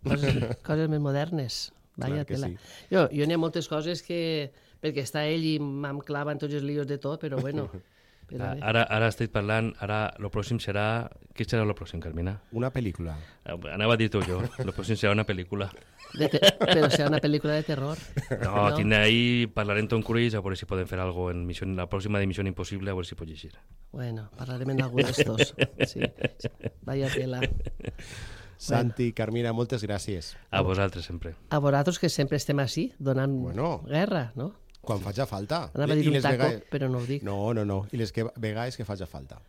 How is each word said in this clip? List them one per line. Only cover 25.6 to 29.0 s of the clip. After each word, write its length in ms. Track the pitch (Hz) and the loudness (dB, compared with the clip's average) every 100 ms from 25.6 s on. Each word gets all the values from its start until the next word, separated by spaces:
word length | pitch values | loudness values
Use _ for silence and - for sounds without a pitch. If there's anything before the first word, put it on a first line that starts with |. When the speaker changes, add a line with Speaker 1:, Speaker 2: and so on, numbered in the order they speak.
| 123 - - | -2 0 -2
Speaker 1:
Sí. 160 | - - - - - - - - - - | 0 -4 -2 -4 -4 -8 -6 -10 -10 -6
Vaya 240 | 135 135 | -2 0
tela. 320 | 131 127 127 127 - - - - - - - - - - - | 0 -2 -2 -2 0 -2 -6 -8 -10 -14 -12 -12 -14 -18 -12
Speaker 2:
Santi, 500 | - 117 120 113 | 0 2 2 0